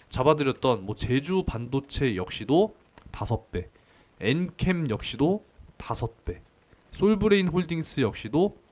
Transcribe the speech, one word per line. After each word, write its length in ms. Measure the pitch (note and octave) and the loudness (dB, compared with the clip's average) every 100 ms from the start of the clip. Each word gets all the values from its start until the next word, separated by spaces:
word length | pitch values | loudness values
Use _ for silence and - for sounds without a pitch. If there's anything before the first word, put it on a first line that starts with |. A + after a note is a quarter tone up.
| _ | _
잡아드렸던 760 | - C3 D3+ C3+ - C3 A2+ F#2+ | 2 4 4 2 0 0 0 -2
뭐 80 | |
제주 500 | G#2+ A#2 B2+ D#3 F#3+ F3+ | -6 -2 0 0 -2 -2
반도체 720 | A2+ A#2+ C3+ - - C3+ F#2 | -6 -4 -6 -6 -2 -2 -2
역시도 580 | F#2 - G#2+ D#3 G#3+ - _ - - | -4 -6 2 2 2 -2 _ -20 -18
다섯 380 | - G#2+ A2+ - | -10 -4 -4 -4
배, 180 | F2+ F2+ - _ _ _ - | -8 -8 -14 _ _ _ -4
엔캠 720 | G#2+ D#3 F3+ - F3+ F3+ D3 | 0 0 -2 -2 0 0 0
역시도 560 | G#2 - A#2+ D3+ G#3 - - - - | -4 -6 0 0 0 -6 -20 -20 -14
다섯 480 | - A#2 A#2 - - | -8 -4 -4 -6 -10
배, 160 | F2 - _ _ _ _ | -10 -14 _ _ _ _
솔브레인 560 | - G3 G#3+ G#3 G3+ F#3 | 0 2 4 4 4 4
홀딩스 540 | E3+ E3 E3 - - | 0 -2 -4 -4 -2
역시도 560 | A2+ - A2 C#3+ G3+ - _ | -2 -2 -4 0 0 -2 _